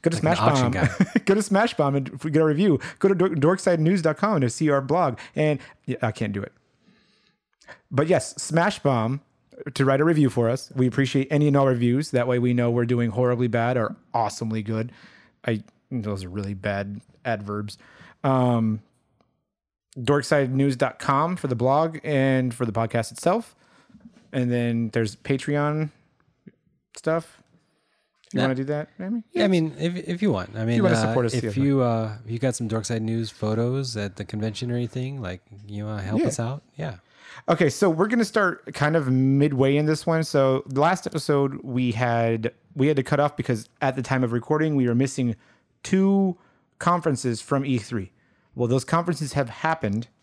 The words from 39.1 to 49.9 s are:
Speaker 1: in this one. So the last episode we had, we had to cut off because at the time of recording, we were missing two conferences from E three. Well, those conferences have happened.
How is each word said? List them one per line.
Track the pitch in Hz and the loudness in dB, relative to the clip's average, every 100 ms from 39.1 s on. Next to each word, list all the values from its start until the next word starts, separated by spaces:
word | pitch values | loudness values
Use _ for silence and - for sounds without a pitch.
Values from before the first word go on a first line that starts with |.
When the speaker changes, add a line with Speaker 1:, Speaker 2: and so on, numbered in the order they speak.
| 131 131 139 147 135 135 143 | 2 4 4 2 4 2 4
Speaker 1:
in | 151 | 2
this | 156 - | 0 0
one. | 160 | -2
So | 156 143 135 131 - | 0 2 2 2 -2
the | 135 | 0
last | 156 180 - | 2 2 -4
episode | 160 - 143 139 143 | -8 0 2 0 -2
we | 143 123 123 | -6 -2 0
had, | 113 123 117 117 113 113 _ _ - | 0 0 2 2 0 -4 _ _ 0
we | 139 | 2
had | 147 | 2
to | |
cut | 127 143 | 0 2
off | 143 - | 0 0
because | - 117 113 _ | -4 -4 -4 _
at | 139 135 | -2 -2
the | |
time | 123 131 | -2 0
of | 123 | 0
recording, | 120 - 151 156 143 | -2 0 0 2 2
we | 123 | 2
were | 117 | 2
missing | 135 - 123 110 _ _ _ _ | 0 0 -4 -4 _ _ _ _
two | - 190 196 196 196 175 _ _ _ _ | -2 2 4 4 2 -2 _ _ _ _
conferences | - 175 165 131 127 117 | 0 0 0 0 -2 -4
from | - 139 139 | -2 -2 0
E | 123 | -2
three. | 104 113 95 _ _ _ _ - | -2 -8 -8 _ _ _ _ -4
Well, | 120 | 0
those | 127 | 0
conferences | - 165 170 156 147 | 0 -2 0 -4 -4
have | 139 123 | -4 -4
happened. | - 160 160 107 | -4 -4 -2 -2